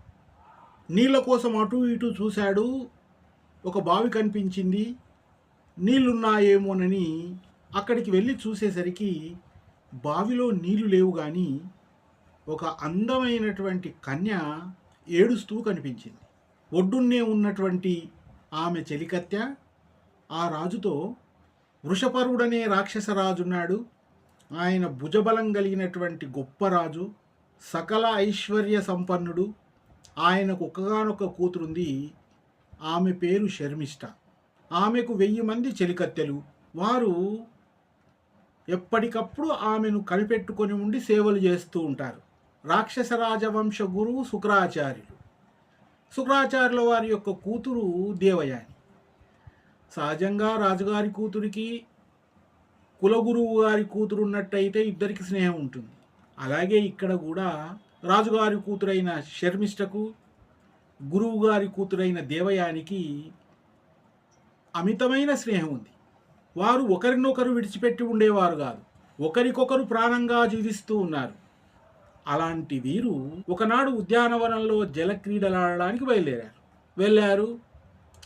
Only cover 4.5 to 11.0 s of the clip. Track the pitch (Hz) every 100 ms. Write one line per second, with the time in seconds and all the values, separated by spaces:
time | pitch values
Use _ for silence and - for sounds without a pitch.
4.5 | 185 185 202 233 247 - _ _ _ _
5.5 | _ _ - 190 269 254 233 220 214 202
6.5 | 196 196 190 185 196 165 160 175 185 -
7.5 | _ _ 196 208 226 208 185 233 269 220
8.5 | 208 214 170 175 180 208 160 160 180 -
9.5 | - - _ _ 131 143 156 214 247 247
10.5 | 190 170 208 220 185